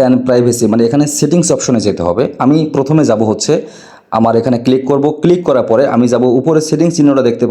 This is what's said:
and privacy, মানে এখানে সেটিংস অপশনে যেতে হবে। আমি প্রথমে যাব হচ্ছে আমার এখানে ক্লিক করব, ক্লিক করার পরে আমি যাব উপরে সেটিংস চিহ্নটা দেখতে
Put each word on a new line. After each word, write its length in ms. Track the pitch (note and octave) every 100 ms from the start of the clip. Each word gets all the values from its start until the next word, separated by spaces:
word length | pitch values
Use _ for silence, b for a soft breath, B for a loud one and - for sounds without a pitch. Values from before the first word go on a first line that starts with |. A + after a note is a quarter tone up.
| B2+
and 100 | B2+ B2+
privacy, 380 | B2 A#2+ A#2 A2+
মানে 100 | A2+ A#2
এখানে 180 | C#3+ D3 -
সেটিংস 300 | D3 E3+ D#3+ C#3
অপশনে 240 | - A#2 G2
যেতে 140 | F#2 F2
হবে। 160 | F#2 C#3+ - B2+
আমি 120 | D#3+ D#3 C#3
প্রথমে 280 | C#3 D#3 C#3
যাব 120 | G#2+ G#2+
হচ্ছে 220 | G2+ - D3+ - B B B - A2+
আমার 160 | A2+ A2+
এখানে 180 | B2 A#2+ B2+
ক্লিক 180 | B2+ C3
করব, 160 | C#3 D3 D3+
ক্লিক 200 | E3 F3+ F3
করার 160 | B2+ A2
পরে 120 | A2+ C#3 A#2+
আমি 100 | A#2+
যাব 100 | A#2+ B2 B2
উপরে 200 | C#3+ D#3+ D#3
সেটিংস 240 | D#3 E3+ E3
চিহ্নটা 260 | C#3+ C3+ A#2+
দেখতে 160 | A2+ A#2+